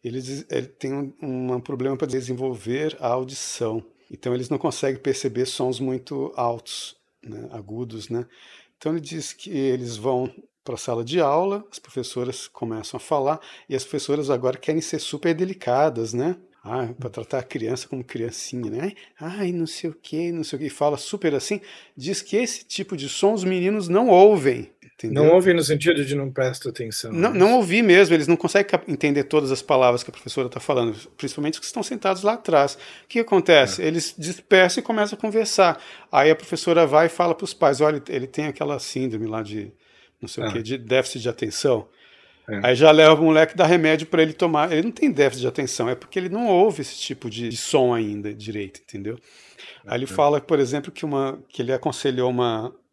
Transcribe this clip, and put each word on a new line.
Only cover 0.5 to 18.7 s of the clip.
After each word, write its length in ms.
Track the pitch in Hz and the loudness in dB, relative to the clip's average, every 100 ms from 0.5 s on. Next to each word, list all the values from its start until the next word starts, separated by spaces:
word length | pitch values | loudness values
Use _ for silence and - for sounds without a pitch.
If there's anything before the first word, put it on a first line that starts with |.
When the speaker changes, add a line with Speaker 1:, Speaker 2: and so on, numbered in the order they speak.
| 135 127 | -6 -6
Speaker 1:
tem 260 | _ 135 | _ -8
um, 200 | 139 135 - | -8 -8 -10
um 380 | 147 127 127 127 | -10 -6 -4 -6
problema 380 | 120 139 131 131 | -6 -6 -4 -4
pra 100 | 139 | -4
desenvolver 880 | 131 123 123 131 117 104 127 156 139 | -4 -6 -6 -6 -6 -6 -4 -4 -4
a 80 | 117 | -4
audição. 720 | 123 131 135 - - 113 113 - _ _ | -2 -4 -10 -12 -6 -4 -4 -10 _ _
Então, 240 | - 127 | -10 -4
eles 160 | 127 127 | -4 -4
não 80 | 147 | -4
conseguem 440 | 160 - 147 127 | -4 -2 -4 -4
perceber 440 | 139 131 135 113 131 | -4 -4 -4 -4 -6
sons 340 | - 127 120 | -4 -4 -4
muito 520 | 135 131 127 139 139 - | -4 -6 -8 -8 -8 -4
altos, 600 | 120 117 - - - - _ _ | -4 -4 -10 -14 -14 -18 _ _
né, 240 | 120 107 110 | -18 -16 -14
agudos, 580 | 113 101 113 123 110 104 | -16 -14 -12 -10 -12 -8
né? 160 | 120 120 _ - - _ _ | -8 -8 _ -20 -20 _ _
Então, 140 | 156 | -6
ele 80 | 165 | -6
diz 320 | 143 160 139 | -6 -12 -12
que 160 | - 196 | -14 -8
eles 480 | 156 135 127 120 113 | -4 -2 -2 -6 -6
vão 360 | 117 127 127 - _ _ | -2 -2 -4 -10 _ _
pra 140 | - 120 | -12 -10
sala 260 | - 117 | -6 -6
de 160 | 117 175 | -4 0
aula, 460 | 160 160 196 202 208 | 2 2 0 -4 -10
as 80 | - | -20
professoras 680 | _ - 120 - 123 123 - | _ -12 -10 -8 -8 -8 -16
começam 500 | - 117 110 107 127 | -10 -8 -8 -10 -14
a 20 | |
falar, 380 | - 147 135 160 - - _ | -4 -2 0 -2 -8 -20 _
e 60 | 135 | -8
as 80 | |
professoras 460 | 131 147 - 147 139 | -6 -8 -4 -4 0
agora 280 | 127 123 131 | -2 -2 -4
querem 240 | - 160 | -4 -4
ser 180 | 156 156 | -4 -8
super 340 | - 147 170 | -8 -4 -2
delicadas, 800 | 160 185 185 - 123 156 117 113 | -2 -4 -6 -2 2 2 0 -4
né? 220 | 120 147 180 _ _ | -2 -2 -4 _ _
Ah, 260 | 104 123 120 123 | -10 -6 -6 -8
pra 100 | 120 | -12
tratar 300 | 104 110 135 | -10 -6 -6
a 40 | |
criança 440 | 123 131 110 123 - | -6 -8 -6 -6 -8
como 160 | 135 | -12
criancinha, 680 | 123 117 117 - - 123 | -10 -8 -8 -8 -10 -8
né? 220 | 110 | -8